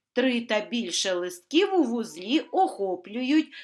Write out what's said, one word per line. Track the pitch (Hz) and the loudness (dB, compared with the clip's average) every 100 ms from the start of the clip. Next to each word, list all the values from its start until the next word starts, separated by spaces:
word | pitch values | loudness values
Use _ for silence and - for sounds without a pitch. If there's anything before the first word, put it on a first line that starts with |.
| _ | _
три | 247 262 240 | 0 2 2
та | 233 214 | 0 -2
більше | 170 233 180 165 196 | -2 -4 -4 -2 -2
листків | 180 180 175 - 320 392 | -2 -4 -8 -2 2 4
у | 381 | 4
вузлі | 247 233 214 160 202 294 | 2 0 -6 -10 -2 -2
охоплюють | - 359 370 - 190 180 202 233 254 311 - - | 0 2 2 0 -4 -4 -6 -6 2 2 0 -6